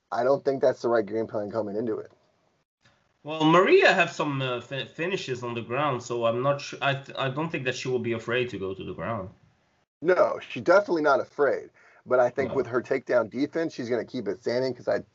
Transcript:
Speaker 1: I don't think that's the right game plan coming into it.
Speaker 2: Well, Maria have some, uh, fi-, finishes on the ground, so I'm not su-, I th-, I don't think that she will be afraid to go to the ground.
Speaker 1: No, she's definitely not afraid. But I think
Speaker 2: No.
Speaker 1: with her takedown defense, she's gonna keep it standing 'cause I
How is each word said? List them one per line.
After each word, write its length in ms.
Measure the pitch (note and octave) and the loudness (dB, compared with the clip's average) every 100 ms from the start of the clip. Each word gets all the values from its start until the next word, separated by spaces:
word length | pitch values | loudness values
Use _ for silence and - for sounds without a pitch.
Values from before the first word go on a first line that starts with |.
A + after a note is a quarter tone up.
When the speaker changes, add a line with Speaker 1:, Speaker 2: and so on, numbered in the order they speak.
| _ | _
Speaker 1:
I 120 | F2 | 0
don't 200 | B2 C#3 C#3+ | 2 2 0
think 160 | C3+ | 2
that's 200 | C#3 B2+ | 2 2
the 80 | B2 | 2
right 160 | A#2 G2+ | 2 0
game 220 | A2 G#2+ | -4 -4
plan 220 | A2+ G#2 | -4 -4
coming 260 | G2 G2+ G#2 | -4 -4 -4
into 220 | A#2+ G2+ | -4 -4
it. 140 | - _ _ _ _ _ _ _ _ _ _ _ | -8 _ _ _ _ _ _ _ _ _ _ _
Speaker 2:
Well, 200 | D3 D#3+ | -8 0
Maria 480 | D#3 F3 A3 F#4+ D#4+ | 6 6 8 8 6
have 200 | F#3+ E3+ | 4 2
some, 280 | - D3+ C#3 | 0 -2 -2
uh, 180 | C3 B2 | -2 -4
fi-, 240 | A2 C3+ A2 | -6 -8 -8
finishes 560 | - E3+ F#3 C#3 A#2 | -6 -4 -4 -4 -6
on 140 | A#2+ A#2 | -6 -8
the 60 | |
ground, 420 | G#2+ C3 D3 B2 | -4 -2 -2 -2
so 220 | - A#2+ A#2 | -4 -2 0
I'm 180 | A#2+ | 2
not 180 | C#3 C#3 | 0 -2
su-, 160 | - - | -6 -4
I 140 | C3+ | -2
th-, 240 | C3+ - - | -2 -6 -6
I 120 | C3 | -4
don't 200 | C3 E3 | -2 -4
think 160 | E3 B2+ | -4 -4
that 100 | - | -4
she 120 | C3 | -2
will 100 | B2+ | -2
be 160 | A2+ | -2
afraid 360 | A2+ A#2 A#2+ B2 | -4 -2 -2 -2
to 100 | G2 | -4
go 160 | F#2+ F#2 | -8 -8
to 80 | |
the 100 | F#2+ | -10
ground. 360 | F2+ F2 A2+ F#2+ - _ _ _ _ _ _ | -8 -6 -6 -8 -16 _ _ _ _ _ _
Speaker 1:
No, 360 | D#3 F3 D#3 - - | 0 4 2 0 -8
she's 140 | C3 | -2
definitely 400 | A#2+ F#3+ G3+ E3+ | 4 4 4 2
not 180 | D3+ - | 4 2
afraid. 520 | - - C#3 F#2+ - _ _ _ - | 0 0 2 0 -4 _ _ _ 0
But 120 | B2+ | 4
I 100 | B2 | 4
think 200 | - C3 | 2 -2
Speaker 2:
No. 80 | C3+ | -2
Speaker 1:
with 100 | A#2+ | -2
her 160 | A#2+ | -2
takedown 480 | - C3+ - B2 A2 | -2 -4 0 0 0
defense, 420 | A2+ C#3+ E3 D#3+ | -2 -4 -2 -4
she's 160 | - A#2 | -6 -4
gonna 160 | A#2+ G2 | -2 -4
keep 220 | B2+ G2+ | -6 -6
it 120 | F#2 | -4
standing 360 | - A#2+ C3 B2 | -2 -2 -2 -4
'cause 120 | - | -4
I 120 | G#2 - | -4 0